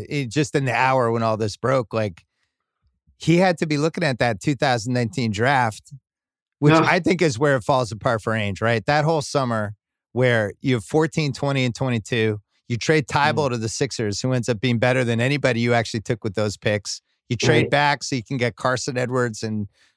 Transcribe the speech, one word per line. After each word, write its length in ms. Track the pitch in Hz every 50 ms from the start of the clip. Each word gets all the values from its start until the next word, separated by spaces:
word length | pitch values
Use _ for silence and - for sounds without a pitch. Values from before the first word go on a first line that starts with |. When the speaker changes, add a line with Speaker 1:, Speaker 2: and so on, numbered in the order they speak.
| 104 -
Speaker 1:
eh, 160 | 143 147 139
just 300 | 120 101 147 156 - -
in 80 | 151 135
the 100 | 131 113
hour 380 | 117 131 131 131 131 123 117
when 100 | 117 117
all 140 | 113 113 110
this 220 | 104 110 107 - -
broke, 360 | - 120 135 135 117 - -
like, 300 | 110 110 104 85 - _ _ _ _ _ _ _ _ _ _ _ _ _ _ _ _ _ _ _ _
he 180 | - - 165 170
had 200 | 190 185 175 -
to 80 | 180 160
be 100 | 151 143
looking 280 | 147 165 - - 175
at 140 | 151 131 107
that 200 | 135 120 113 98
two 160 | - - 147
thousand 380 | 120 151 139 123 120 101 123 123
nineteen 380 | 123 123 107 95 - 123 113
draft, 600 | 104 95 120 131 143 131 123 113 104 - - - 147 135 - _ _ _ _ _ _ _ _ _ _ _
which 140 | 143 147 156
Speaker 2:
Ugh. 120 | 165 156 135
Speaker 1:
I 120 | 160 185
think 200 | 165 - 196 170
is 160 | 180 156 120 110
where 200 | 147 147 139 131
it 60 | -
falls 260 | - 143 131 127 101
apart 300 | 113 104 - 135 120 110
for 100 | - 117 110
Ainge, 280 | 110 107 101 98 -
right? 240 | 107 117 117 113 101
That 180 | - 147 151 147
whole 180 | 156 165 156
summer 520 | 131 - - 147 135 120 117 110 107 101 107 - _ _ _ _ _ _ -
where 400 | 117 127 127 120 113 107 101 - -
you 140 | - 131 127
have 100 | 117 -
fourteen, 480 | - - 156 160 156 - - 156 143 120
twenty, 320 | - - 143 139 135 127
and 100 | 123 110
twenty-two, 640 | - 139 131 123 113 98 - 131 120 110 110 107 104 - _ _ _ _ -
you 80 | 120 110
trade 300 | - - 156 156 - -
Thybulle 400 | - 151 143 151 151 151 151 135
Speaker 3:
Mm. 40 |
Speaker 1:
to 60 | 120 120
the 100 | 110 110
Sixers, 540 | - - 147 135 - - 117 104 101 -
who 100 | - 127
ends 160 | 127 127 113 -
up 140 | 120 104
being 180 | - 127 120 113
better 240 | 117 123 127 131 127
than 160 | 117 117 113
anybody 400 | 117 131 143 143 127 135 123 113
you 140 | 117 120 120
actually 260 | 120 113 - - 113
took 220 | 98 - 127 - -
with 120 | 113 90
those 200 | - 107 107 98
picks. 460 | - - 117 104 104 - - - - - _ _ _ _ -
You 80 | 123
trade 280 | 113 - - 156 156 147
Speaker 2:
Right. 60 | 131
Speaker 1:
back 320 | 135 143 147 143 147 131 -
so 120 | - -
you 80 | 131 104
can 140 | - 143 131
get 180 | 120 120 110
Carson 420 | - - 131 127 123 - - 123 123
Edwards 460 | 127 120 127 127 123 120 107 - -
and 240 | 110 110 107 104 101 - _ _ _ _